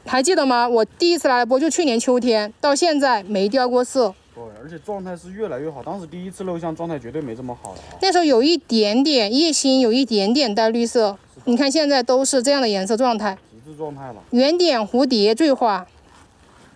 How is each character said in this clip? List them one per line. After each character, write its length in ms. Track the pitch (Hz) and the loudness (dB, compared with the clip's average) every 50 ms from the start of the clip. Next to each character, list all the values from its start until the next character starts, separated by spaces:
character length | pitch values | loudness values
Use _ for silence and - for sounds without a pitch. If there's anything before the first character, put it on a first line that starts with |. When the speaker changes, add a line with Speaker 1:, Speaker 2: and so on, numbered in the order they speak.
| _ | _
Speaker 1:
还 160 | - - 254 | -2 -2 0
记 120 | 269 320 370 | 2 2 2
得 120 | 339 285 | 2 2
吗？ 200 | 262 247 240 240 | 2 2 2 2
我 160 | 240 240 226 | 2 2 2
第 280 | 220 - - - 339 339 | 0 0 -2 -2 0 0
一 80 | 349 311 | 0 2
次 100 | - 285 | 2 2
来 160 | 254 247 240 | 2 2 2
播 160 | 226 262 262 | 2 0 0
就 80 | 302 320 | 2 0
去 160 | 247 - 349 | 0 0 0
年 160 | 277 226 233 | 0 0 0
秋 180 | - 262 247 247 | 0 0 0 0
天， 320 | 220 247 220 214 208 208 - _ | 2 0 0 0 -2 -4 -8 _
到 120 | - 294 277 | 0 0 2
现 240 | 277 339 349 302 285 | 2 2 2 2 2
在 240 | 277 269 240 208 190 | 2 2 2 0 -2
没 220 | 185 214 185 196 | -4 -2 0 0
掉 220 | 208 226 262 247 247 | 0 0 0 0 2
过 160 | 247 247 247 | 0 0 -2
色。 300 | - - 269 240 190 190 _ _ _ _ | 0 0 0 0 0 -2 _ _ _ _
Speaker 2:
对， 80 | 117 117 113 107 107 | -18 -18 -18 -18 -18
而 80 | 127 156 | -18 -18
且 80 | 170 160 | -18 -16
状 260 | 143 - 208 196 185 | -10 -10 -10 -10 -8
态 100 | 185 180 | -10 -12
是 160 | 165 165 180 | -14 -14 -18
越 180 | 190 208 220 190 | -8 -8 -6 -6
来 120 | 135 127 | -6 -6
越 100 | 147 160 | -8 -8
好。 120 | 151 131 | -10 -10
当 180 | 117 151 180 202 | -10 -10 -10 -10
时 60 | 175 | -10
第 180 | 156 156 175 180 | -14 -14 -12 -12
一 60 | 190 | -12
次 120 | 180 - | -12 -10
露 160 | 190 185 175 170 | -8 -8 -6 -6
相， 160 | 165 165 160 | -6 -8 -8
状 140 | 156 170 170 | -6 -8 -8
态 100 | 160 143 | -8 -8
绝 100 | 120 - | -10 -8
对 120 | 135 160 | -8 -8
没 160 | 151 123 113 | -8 -8 -10
这 60 | 120 | -10
么 140 | 127 123 120 - | -10 -12 -12 -12
好 120 | - 101 92 | -14 -16 -16
了 40 | - - - | -16 -18 -20
啊。 60 | - - | -8 -2
Speaker 1:
那 100 | - 381 | -2 2
时 60 | 339 359 | 2 2
候 60 | 349 | 4
有 180 | 302 269 226 | 4 4 4
一 140 | 254 311 349 | 4 4 2
点 480 | 285 - - 233 220 208 202 208 247 277 | 0 -2 -2 0 2 2 2 2 2 2
点 280 | 311 294 247 214 202 | 2 2 2 0 0
叶 200 | 226 269 330 330 | 0 0 2 2
心， 260 | 285 - - 269 262 262 | 0 0 2 2 2 4
有 140 | 254 220 | 4 2
一 120 | 220 262 277 | 2 2 0
点 280 | - 233 202 190 202 | 0 0 0 2 2
点 200 | 240 302 285 226 | 2 2 2 0
带 180 | 202 226 226 220 | 0 2 2 2
绿 140 | 226 240 233 | 2 0 -2
色。 320 | 226 - 247 220 202 202 - _ _ | 0 2 0 0 0 -2 -6 _ _
Speaker 2:
是 80 | _ - | _ -8
的。 20 | - | -2
Speaker 1:
你 120 | 262 240 | 0 0
看 140 | 240 285 277 | 2 2 2
现 180 | 262 320 302 285 | 2 2 2 2
在 140 | 285 262 | 2 0
都 220 | 240 - 254 262 269 | 2 2 2 2 2
是 180 | 254 285 262 | 2 0 0
这 80 | 226 277 | 2 2
样 100 | 285 277 | 2 2
的 80 | 262 220 | 0 0
颜 160 | 202 190 190 | -2 -2 -2
色 120 | 196 233 | -2 0
状 200 | 214 262 247 233 | 0 0 0 0
态。 220 | 208 214 208 190 - _ _ | -2 -4 -6 -6 -8 _ _
Speaker 2:
极 180 | - 113 120 151 | -20 -20 -20 -20
致 60 | 156 | -14
状 180 | 147 160 151 143 | -12 -12 -12 -12
态 140 | 135 139 127 | -12 -16 -16
了。 80 | 113 104 - - | -16 -18 -10 -2
Speaker 1:
圆 280 | - 240 262 285 330 349 | 2 2 4 4 2 2
点 220 | 359 330 269 233 | 2 2 2 0
蝴 260 | 214 202 - 240 285 | -2 -2 0 0 2
蝶 260 | 262 269 214 202 214 | 2 2 2 2 2
坠 200 | 226 226 320 302 | 2 2 2 2
化， 340 | 262 254 254 226 196 180 180 - _ - _ - - - - _ _ _ _ - - - - - _ | 2 2 2 0 0 -2 -6 -10 _ -20 _ -20 -20 -20 -20 _ _ _ _ -20 -20 -20 -20 -20 _